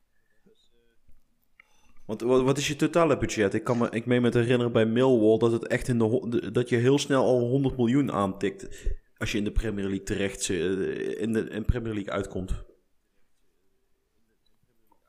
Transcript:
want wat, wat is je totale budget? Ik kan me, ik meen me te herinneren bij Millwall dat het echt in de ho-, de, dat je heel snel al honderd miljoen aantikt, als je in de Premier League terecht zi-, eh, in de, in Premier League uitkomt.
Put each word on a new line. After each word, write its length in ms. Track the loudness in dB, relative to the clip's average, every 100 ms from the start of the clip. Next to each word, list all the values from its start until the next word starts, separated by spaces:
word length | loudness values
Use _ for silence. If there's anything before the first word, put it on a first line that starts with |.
| _ _ _ _ _ _ _ _ _ _ -20 -20 _ _ _ _ _ _ _ -18 -12
want 160 | -4
wat, 200 | 2 2
wat 160 | 2 0
is 100 | -2
je 80 | -2
totale 420 | 0 2 2 2
budget? 360 | 0 0 0
Ik 100 | 0
kan 140 | -2 0
me, 120 | 0
ik 160 | -2 0
meen 160 | 2
me 80 | 2
te 80 | 2
herinneren 340 | 2 2 2
bij 140 | 2 2
Millwall 520 | 4 4 6 6 6
dat 140 | 4
het 160 | 2 -2
echt 200 | -2 0
in 100 | 0
de 60 |
ho-, 260 | 2 0 -2
de, 220 | -4 -2
dat 180 | -2 0
je 60 | 2
heel 240 | 4 2
snel 240 | 2 2
al 160 | 4 2
honderd 380 | 2 0 0 0
miljoen 340 | 2 2 2
aantikt, 560 | 0 -2 -2 -4 -4 -12 -6 -4 -4 -8 _
als 140 | -4
je 60 | -2
in 60 |
de 80 | -2
Premier 340 | -2 -2 -4 -4
League 180 | -4
terecht 400 | -4 -2 -2 -4
zi-, 100 | -4
eh, 680 | -2 0 0 -2 -4 -6 -4
in 120 | -2
de, 160 | -2 -2
in 160 | -2 -2
Premier 280 | -2 -4
League 180 | -8 -6
uitkomt. 500 | -6 -6 -8 -6 -6 -8 _ _ _ _ _ _ _ _ _ _ _ _ _ _ _ _ _ _ _ _ _ _ _